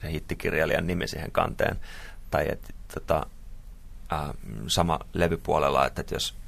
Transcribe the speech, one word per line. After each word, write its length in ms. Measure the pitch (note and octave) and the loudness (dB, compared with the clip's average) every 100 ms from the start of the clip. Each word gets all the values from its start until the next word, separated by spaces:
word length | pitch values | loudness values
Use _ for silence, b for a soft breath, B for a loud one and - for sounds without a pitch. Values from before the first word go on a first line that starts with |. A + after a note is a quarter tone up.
se 100 | D#2 | -4
hittikirjailijan 760 | D#2 - - E2+ D#2 D#2+ - E2+ | -4 -2 -2 0 2 4 2 2
nimi 200 | F2+ - | 0 -2
siihen 240 | - - | -4 -2
kanteen. 480 | - E2 - - - B B B B - | 2 2 2 0 0 B B B B -2
Tai 140 | D2+ D2 | 0 2
et, 240 | - - - - | -2 -6 -12 -8
tota, 320 | D#2 - D#2 - - - - - - - - - | -6 0 0 0 -8 -12 -12 -12 -14 -14 -10 -4
ää, 240 | D#2 D2 - - G#1+ A1+ | -2 -2 -6 -8 -6 0
sama 320 | - E2+ D#2 - | 4 4 2 0
levypuolella, 720 | F2 E2+ E2 - D#2+ C#2+ C2+ C2 | 2 2 2 2 4 6 6 4
että, 160 | - | 2
että 140 | - - | -4 -2
jos, 200 | - - | -4 -6